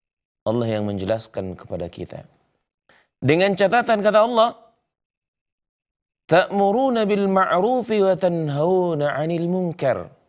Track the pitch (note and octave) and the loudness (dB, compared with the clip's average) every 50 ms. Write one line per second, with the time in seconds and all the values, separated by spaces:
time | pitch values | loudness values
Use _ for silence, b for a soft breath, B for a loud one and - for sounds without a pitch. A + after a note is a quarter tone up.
0 | _ _ _ _ _ _ _ _ _ G#2+ A2+ A#2+ A#2 A2+ A2 G#2+ G#2 G#2 G2+ F#2+ | _ _ _ _ _ _ _ _ _ -4 -2 -2 -2 -2 -2 -4 -4 -4 -4 -4
1 | G2 F#2+ A2 A2+ - - - G#2 F#2+ F#2 F2+ - - - F#2+ E2+ F2 E2+ - - | -4 -4 -4 -4 -4 -8 -10 -10 -10 -10 -10 -14 -14 -12 -10 -10 -10 -10 -10 -12
2 | F2 - D#2 - - - _ _ _ _ _ _ _ _ _ _ _ b b b | -14 -14 -14 -16 -18 -20 _ _ _ _ _ _ _ _ _ _ _ b b b
3 | b b b _ - B2+ D#3 E3+ F#3+ G3+ F#3+ F#3 G3+ F#3 A3+ A#3+ A#3 A#3 A3+ G#3 | b b b _ 0 2 4 4 4 2 2 2 2 2 2 2 2 2 0 0
4 | G3 G#3+ G3+ G#3+ A3 A#3+ B3 A3+ A3 A#3+ - - - _ _ _ _ _ _ _ | 2 2 4 4 2 2 2 2 2 2 0 -6 -18 _ _ _ _ _ _ _
5 | _ _ _ _ _ _ _ _ _ _ _ _ _ _ _ _ _ _ _ _ | _ _ _ _ _ _ _ _ _ _ _ _ _ _ _ _ _ _ _ _
6 | _ _ _ _ _ - D#3 F3+ F#3 - G3 G3+ G3+ G3 G3+ B3 C4+ C4+ A#3+ A3+ | _ _ _ _ _ 2 2 2 2 2 0 0 0 2 2 0 0 0 0 0
7 | G#3+ G3 G#3 G3+ G3+ G3 F#3+ F#3+ F#3 - - F3+ G3 A#3+ B3+ B3+ A3+ A#3 A3 G#3 | 0 0 0 0 0 2 2 2 2 2 2 2 2 2 0 -2 -2 0 0 2
8 | G3 F#3+ F#3 F#3 F#3+ F3+ E3+ E3 D#3+ D3 C#3 C#3+ D#3 F3 F#3+ F#3 F3+ F3 E3 C#3+ | 2 2 2 2 0 0 0 -2 -2 -2 -2 0 0 2 2 2 0 0 -2 -2
9 | C#3+ D3 - C3+ D#3 E3 E3+ D#3+ E3+ E3+ F3+ F#3 F3+ E3+ D3+ - D3 C3 A2 F#2 | -2 -2 -2 -2 -4 -2 -2 -2 -2 -2 -2 -2 -2 -4 -4 -2 -2 -2 -2 -2
10 | E2+ - - _ _ | -6 -10 -16 _ _